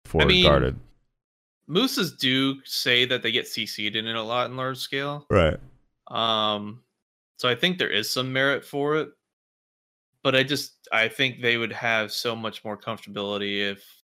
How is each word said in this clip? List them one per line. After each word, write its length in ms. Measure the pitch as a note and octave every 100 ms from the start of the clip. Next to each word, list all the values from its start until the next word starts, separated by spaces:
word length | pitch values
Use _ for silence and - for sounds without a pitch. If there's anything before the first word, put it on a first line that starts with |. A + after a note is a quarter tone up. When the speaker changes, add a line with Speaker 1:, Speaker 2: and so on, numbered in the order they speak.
| -
Speaker 1:
forward 180 | E2
Speaker 2:
I 40 | D2+
mean, 160 | F#3
Speaker 1:
guarded. 340 | D2+ C#2+ B1+ C2+ - _ _ _ _ _ _ _ -
Speaker 2:
Musas 460 | D#3+ C4 C4+ F3
do 500 | - C3+ C3 C3+ C3+
say 400 | - - - B2
that 180 | B2+ B2+
they 80 | A#2
get 160 | A#2 -
C 200 | - A2
C'd 280 | - G#2
in 120 | A2 A2
it 100 | A2+
a 60 |
lot 260 | A2 A#2+ A#2+
in 80 | B2+
large 220 | C3 B2+
scale. 480 | - C#3 C#3+ D3 -
Speaker 1:
Right. 300 | G2+ D#2+ - - - _ _ -
Speaker 2:
Um, 760 | A#2+ A2+ A2 G#2+ G#2 G#2 A#2+ _ _ _ _ _ _
so 80 | B2+
I 80 | A#2+
think 200 | F3 F3+
there 140 | A#2
is 180 | G2+ A2
some 240 | C3 C3
merit 320 | C3 C3+ C3
for 320 | - C#3+ C#3+ D#3
it, 140 | D3 - _ _ _ _ _ _ _ _ _ _
but 120 | C3+
I 80 | C3
just, 460 | C3 C#3+ - - -
I 180 | A2 A2
think 340 | - C3+ A#2
they 160 | A#2+ A#2
would 140 | A2+
have 380 | A#2 A#2+ A2+ G#2
so 240 | - A#2+
much 300 | A2+ A2 G#2
more 140 | A2 G#2
comfortability 920 | - G#2 - G2+ G2+ G2+ G2+ G2+ G2+
if 140 | G2 - -